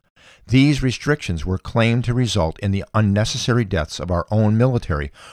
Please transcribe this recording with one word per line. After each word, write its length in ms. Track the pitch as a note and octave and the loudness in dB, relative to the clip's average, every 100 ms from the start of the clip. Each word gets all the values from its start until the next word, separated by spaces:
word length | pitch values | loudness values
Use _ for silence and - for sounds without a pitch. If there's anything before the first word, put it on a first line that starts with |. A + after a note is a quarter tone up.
| _ _ - - - | _ _ -20 -20 0
These 380 | B2+ C#3+ C#3+ | 4 4 2
restrictions 600 | C3 A2+ - D3+ - E2+ | -2 -4 -2 -4 -4 -6
were 140 | D#2+ F#2 | -4 -6
claimed 460 | - A#2 A2+ A#2 A#2+ | -2 0 2 2 0
to 80 | |
result 460 | A#2+ A#2+ G2+ E2 - | -2 0 0 -2 -2
in 100 | G2 | -2
the 160 | G2 - | -2 -2
unnecessary 720 | G#2+ G#2+ G2+ A2 C3 - A#2+ G#2 | 0 2 2 0 -2 0 0 0
deaths 340 | F2+ D2+ - | -2 -4 -8
of 120 | E2+ | -4
our 160 | F2 E2+ | -4 0
own 260 | G#2+ G#2+ A2 | 0 2 4
military 560 | B2+ B2 - D2+ C#2+ - - | 2 0 -2 -4 -4 -10 -20